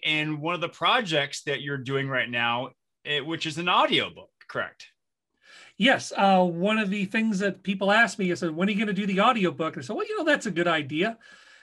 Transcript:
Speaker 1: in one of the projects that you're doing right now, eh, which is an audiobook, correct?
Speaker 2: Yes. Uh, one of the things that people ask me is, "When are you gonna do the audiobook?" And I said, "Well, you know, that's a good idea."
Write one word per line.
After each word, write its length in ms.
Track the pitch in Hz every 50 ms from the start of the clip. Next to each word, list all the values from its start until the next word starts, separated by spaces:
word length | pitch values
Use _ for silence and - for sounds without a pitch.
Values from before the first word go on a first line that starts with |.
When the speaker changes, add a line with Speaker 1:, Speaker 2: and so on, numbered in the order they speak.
Speaker 1:
in 380 | - 160 156 151 151 156 151 151
one 160 | 147 165 175
of 60 | 170
the 80 | 175 165
projects 760 | - - 165 180 220 262 233 170 156 147 139 143 - - -
that 180 | 151 139 127
you're 160 | 143 143 143
doing 300 | 135 127 127 139 135 135
right 220 | 135 135 123 117 120
now, 400 | 123 120 117 117 120 123 131 - - _ _ _ _ _ -
eh, 160 | 147 147 147
which 260 | 127 160 165 156 -
is 120 | 160 147
an 100 | 165 175
audiobook, 640 | 175 190 233 302 294 214 135 107 90 80 92 95 - _ _ -
correct? 400 | - - 120 98 82 - - - - _ _ _ _ _ _ _ _ _ _ _ - - - - - _
Speaker 2:
Yes. 360 | - 202 269 254 - - - -
Uh, 300 | - 202 196 190 185 180
one 320 | 180 170 170 180 208 220
of 120 | 220 214 190
the 140 | 202 208 196
things 360 | 196 - 226 220 226 208 185
that 240 | 202 196 190 - -
people 280 | 190 202 190 202 190
ask 260 | 208 220 233 - -
me 140 | - 196 180
is, 100 | 170 - 185
"When 260 | 165 156 160 190 208
are 20 |
you 80 | 208 202
gonna 140 | 226 208 196
do 120 | 185 214
the 160 | 202 196 180
audiobook?" 540 | 208 240 262 226 185 170 139 131 160 156 156
And 80 | 156 131
I 20 |
said, 120 | - 214
"Well, 100 | 339 427
you 100 | 427 427
know, 60 | 427 311
that's 220 | 320 294 294 -
a 60 | 226
good 180 | 165 165 175 175
idea." 480 | 165 156 143 131 147 156 190 226 226 - - - - - - - - -